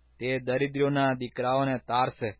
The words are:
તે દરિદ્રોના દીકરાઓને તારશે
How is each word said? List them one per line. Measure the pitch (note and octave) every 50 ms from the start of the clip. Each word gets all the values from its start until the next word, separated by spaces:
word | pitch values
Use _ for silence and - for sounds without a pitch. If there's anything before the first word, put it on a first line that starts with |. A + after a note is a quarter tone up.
| _ _ _ -
તે | A#2+ B2+ C3 C3
દરિદ્રોના | B2+ B2+ B2+ C3 C#3+ C#3+ C#3 C#3 C#3+ C#3 C#3+ C#3 C3+ C3+ B2+
દીકરાઓને | B2+ B2+ A#2 - - B2 B2 C3 C3+ C#3 C3+ C3 A#2+
તારશે | - - A#2+ B2 B2+ C3 - - B2 G#2+ G2 -